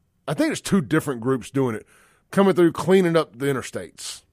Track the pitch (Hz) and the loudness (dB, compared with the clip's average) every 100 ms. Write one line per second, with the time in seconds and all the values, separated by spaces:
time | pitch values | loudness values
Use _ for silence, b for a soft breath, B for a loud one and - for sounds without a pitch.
0 | _ _ - 147 311 196 - 196 117 156 | _ _ -8 -2 -2 -2 0 -2 2 -2
1 | 151 120 123 131 - 139 127 107 - b | -2 -4 -2 -2 -4 -4 -2 -4 -12 b
2 | b b b 190 196 175 170 - 151 190 | b b b 2 2 4 2 2 2 4
3 | 175 165 151 117 139 131 - 104 85 - | 4 2 0 -4 -4 -4 -6 -12 -14 -16
4 | - - _ | -16 -16 _